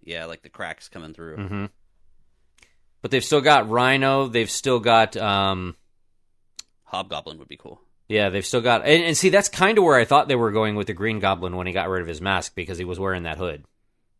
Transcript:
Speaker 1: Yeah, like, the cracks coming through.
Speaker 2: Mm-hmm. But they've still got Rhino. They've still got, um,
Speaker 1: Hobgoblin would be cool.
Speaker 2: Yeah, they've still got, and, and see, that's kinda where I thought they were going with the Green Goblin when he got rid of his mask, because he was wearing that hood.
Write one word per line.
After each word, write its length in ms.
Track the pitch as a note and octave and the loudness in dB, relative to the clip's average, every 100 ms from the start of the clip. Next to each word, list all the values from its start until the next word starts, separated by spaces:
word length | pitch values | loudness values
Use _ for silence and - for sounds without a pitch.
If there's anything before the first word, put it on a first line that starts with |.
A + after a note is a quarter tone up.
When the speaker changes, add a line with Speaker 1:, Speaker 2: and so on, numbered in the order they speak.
Speaker 1:
Yeah, 220 | E2 E2 | -14 -12
like, 180 | E2 E2 | -12 -16
the 60 | - | -20
cracks 400 | - F2 D#2+ - | -14 -14 -14 -18
coming 240 | F#2 D#2+ | -18 -18
through. 220 | D#2 E2 D#2 | -16 -14 -12
Speaker 2:
Mm-hmm. 280 | G2 G2+ G#2 - _ _ _ _ _ _ _ _ _ _ _ _ | -10 -8 -10 -14 _ _ _ _ _ _ _ _ _ _ _ _
But 80 | A2+ | -4
they've 140 | C3 | -4
still 160 | - D3+ | 0 2
got 260 | C3+ C#3+ G#2+ | 6 6 4
Rhino. 580 | A#2 B2+ C3+ C3+ C3+ C3+ | 2 2 2 2 0 0
They've 220 | A#2 G#2+ | -2 -2
still 300 | - C#3 B2 | -2 0 0
got, 360 | A2+ A2+ A2 G#2 | 4 4 4 0
um, 600 | G#2 G2 G2 F#2 F2+ - _ _ _ _ _ _ _ - - _ | -2 0 0 -2 -6 -12 _ _ _ _ _ _ _ -20 -20 _
Speaker 1:
Hobgoblin 540 | _ F#2 F#2+ D2 D#2 D#2 | _ -10 -8 -10 -12 -18
would 100 | C2+ | -20
be 80 | D2 | -20
cool. 220 | - - _ _ - | -20 -20 _ _ -2
Speaker 2:
Yeah, 220 | G#2+ G2+ | 0 2
they've 160 | G2 - | 0 -2
still 140 | B2+ | 0
got, 200 | A#2+ A2+ - | 2 2 4
and, 160 | E3 | 4
and 140 | E3+ D3+ | 4 2
see, 120 | F#3+ | 4
that's 180 | F#3+ - | 4 2
kinda 340 | - F#3+ A3 | 2 2 4
where 140 | F3 C3 | 6 4
I 80 | |
thought 240 | A2+ C#3+ D3 | 6 4 4
they 80 | B2+ | 0
were 160 | A2+ | 0
going 240 | G#2+ G#2+ G#2 | 0 -2 -2
with 100 | G2+ | -6
the 60 | |
Green 240 | F2+ A2 G#2+ | -4 -4 -2
Goblin 380 | G2 F#2 F2+ F2+ | 0 -2 -4 -6
when 100 | F#2 | -4
he 60 | |
got 160 | F#2 F2 | -4 -2
rid 140 | F#2 | -4
of 60 | E2+ | -6
his 120 | D#2+ | -6
mask, 340 | F#2+ F#2+ - | -2 -2 -4
because 240 | - E2+ F2 | -10 -10 -8
he 60 | |
was 140 | F2+ F2+ | -8 -6
wearing 240 | F#2+ F#2 | -4 -4
that 120 | E2 D#2 | -6 -6
hood. 280 | F2+ D2 - _ _ _ _ _ | -8 -8 -16 _ _ _ _ _